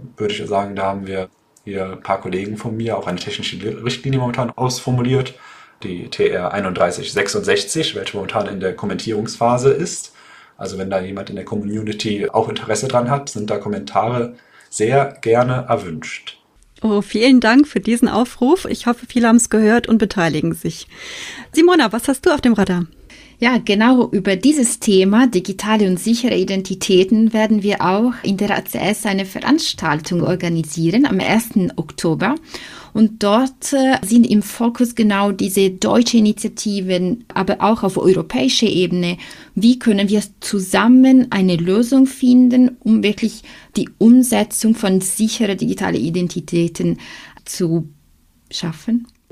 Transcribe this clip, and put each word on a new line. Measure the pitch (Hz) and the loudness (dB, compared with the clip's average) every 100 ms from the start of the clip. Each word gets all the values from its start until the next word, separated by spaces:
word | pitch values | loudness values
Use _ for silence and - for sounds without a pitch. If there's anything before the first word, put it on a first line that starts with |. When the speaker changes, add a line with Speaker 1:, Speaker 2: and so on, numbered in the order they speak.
| - - | -16 -8
Speaker 1:
würde | 104 | -6
ich | - - | -6 -4
sagen, | 98 101 98 | -4 -4 -4
da | |
haben | 95 98 95 | -6 -6 -8
wir | 95 95 _ _ _ | -8 -10 _ _ _
hier | 104 98 95 | -10 -8 -8
ein | 92 | -8
paar | - 98 | -6 -6
Kollegen | 92 92 101 107 | -4 -8 -6 -8
von | 117 110 | -8 -6
mir | 113 98 | -4 -6
auch | 90 | -6
eine | - | -8
technische | - 101 - 90 104 - | -8 -8 -8 -8 -10 -8
Richtlinie | 117 123 135 131 | -8 -6 -4 -2
momentan | 123 120 117 | -2 -4 -6
ausformuliert, | - 127 - - 123 123 135 131 - - - - - | -4 -4 -4 -4 -2 0 0 -2 -10 -20 -20 -20 -14
die | 98 87 - | -10 -10 -8
T | - 101 | -2 0
R | 92 90 | 0 -4
einunddreißig | 101 95 90 90 87 - | -4 -4 0 0 -2 -6
sechsundsechzig, | 98 101 104 92 82 - 160 - 104 | -4 -4 -2 -2 -2 -2 -4 -4 -6
welche | - 101 | -8 -8
momentan | 90 113 95 | -6 -6 -6
in | 95 | -6
der | 92 90 | -6 -6
Kommentierungsphase | 101 90 113 104 - - 117 123 135 | -6 -6 -6 -6 -6 -2 0 2 2
ist. | 143 180 - - _ - - - - | 0 -2 -10 -14 _ -20 -20 -20 -14
Also | 95 95 | -12 -8
wenn | 95 | -4
da | 95 | -4
jemand | 95 98 95 | -4 -10 -10
in | |
der | 95 | -12
Community | 90 104 101 107 107 104 107 101 101 | -8 -8 -6 -6 -6 -6 -4 -4 -2
auch | 113 110 | -2 -2
Interesse | 101 - 107 131 | -4 -6 -4 -2
dran | 123 120 | -2 0
hat, | 139 - | -2 -4
sind | 107 104 | -8 -6
da | 104 | -6
Kommentare | 104 98 98 98 113 123 120 - _ _ _ | -6 -8 -4 -2 -2 -2 -4 -10 _ _ _
sehr | - 110 139 139 - | -4 0 2 0 -4
gerne | 113 117 123 127 - | 0 2 2 -2 -2
erwünscht. | 117 90 78 - - - - _ _ _ _ | -4 -4 -12 -12 -14 -16 -20 _ _ _ _
Speaker 2:
Oh, | 220 202 | -2 -2
vielen | 202 214 254 254 | -2 2 6 6
Dank | 220 254 302 | 6 6 4
für | 196 | 2
diesen | 214 233 247 | -2 0 2
Aufruf. | 214 247 - 247 370 - | 0 -2 0 2 2 0
Ich | - 240 | -6 -4
hoffe, | 240 - | -4 -4
viele | 240 233 | 0 4
haben's | 233 - | 4 4
gehört | 220 214 233 - | 2 4 4 2
und | 220 | 2
beteiligen | 208 196 165 151 165 | 2 0 -2 0 -4
sich. | 165 165 - - - - - - - - | -4 -8 -10 -14 -20 -18 -16 -16 -16 -4
Simona, | 311 349 349 226 | 4 6 6 2
was | 226 - | 0 -2
hast | 262 | 0
du | 359 | 0
auf | 294 | 2
dem | 247 | 2
Radar? | 202 185 180 170 - - - - - | 2 2 0 -4 -10 -20 -20 -20 -2
Speaker 3:
Ja, | 240 240 | 0 0
genau | 240 202 233 254 220 | 2 2 4 4 2
über | 202 190 190 | 0 0 2
dieses | 262 302 233 - | 2 2 0 0
Thema, | 220 190 190 214 262 | 2 4 6 6 4
digitale | 185 185 190 208 220 196 | 2 -2 -6 0 2 2
und | 175 | 0
sichere | 214 233 240 180 | 0 0 0 0
Identitäten, | 190 190 190 190 - 180 190 220 220 | 0 -2 -4 -6 2 4 4 4 2
werden | 220 214 214 | 2 2 2
wir | 202 - | 0 0
auch | 175 196 247 240 | 0 2 0 -2
in | - 196 | -4 -2
der | 208 - | 0 -2
A | |
C | - - | -4 -4
S | 190 214 214 | -2 -2 -2
eine | 196 190 | -4 -4
Veranstaltung | - - 320 - - 160 151 - 175 | -6 0 0 -2 -4 -2 -2 -2 -2
organisieren | - 180 175 165 151 165 165 220 | 0 -2 -2 -2 -4 -2 0 2
am | 285 190 | 2 0
ersten | - 220 - 208 175 | 0 0 0 0 -2
Oktober. | - 160 - 170 147 196 311 - - - - - | -4 -10 -4 -2 0 -2 -4 -8 -18 -18 -20 -6
Und | 214 220 220 | 2 2 2
dort, | 202 214 262 - - | 2 2 0 -4 -2
äh, | 277 262 254 190 | 0 2 0 2
sind | 240 | 4
im | 233 208 | 4 2
Fokus | - - 233 233 240 | 0 -2 -2 0 -2
genau | 240 214 196 202 | 0 0 2 0
diese | 196 196 196 196 | -2 -2 2 2
deutsche | 185 214 220 240 233 | 2 0 2 4 4
Initiativen, | 214 208 220 - 214 202 185 180 180 - - | 2 0 -6 -6 -6 -4 -2 -2 -2 -4 -6
aber | - 196 - | -4 -2 -2
auch | 202 226 | -2 -2
auf | 190 190 | -2 0
europäischer | 185 180 160 254 262 - 226 | 2 2 0 -2 0 0 0
Ebene. | 180 175 180 175 175 - - - - | 0 0 -2 -2 -6 -12 -20 -10 0
Wie | 226 247 | 2 4
können | 233 202 202 | 2 2 2
wir | 208 208 _ | 0 -2 _
zusammen | - 202 185 190 226 254 262 262 247 | -6 -6 -2 2 6 6 8 6 4
eine | 196 185 165 | 2 2 2
Lösung | 175 208 233 269 269 | 2 2 2 4 2
finden, | - 254 247 247 254 247 - | 2 4 6 6 6 2 2
um | 208 220 | 0 2
wirklich | 202 202 220 - - - - - | 2 0 -4 -6 -20 -20 -8 -6
die | - - | -4 4
Umsetzung | 226 254 247 208 214 - 220 226 | 6 8 6 2 -2 0 0 2
von | 196 185 | 2 0
sicherer | 190 - 220 - 202 190 | 0 -2 -2 0 -2 -2
digitaler | 170 190 185 170 | -4 -2 -2 -2
Identitäten | 147 175 175 175 - 170 170 165 170 170 - - - - | -2 -2 -4 -6 -4 -2 -2 -2 -2 -2 -8 -20 -20 -20
zu | - - 170 165 151 - _ _ _ _ _ | -12 -4 -2 -2 -4 -12 _ _ _ _ _
schaffen? | - 165 160 - 233 233 _ _ | -10 -8 -8 -2 -2 -4 _ _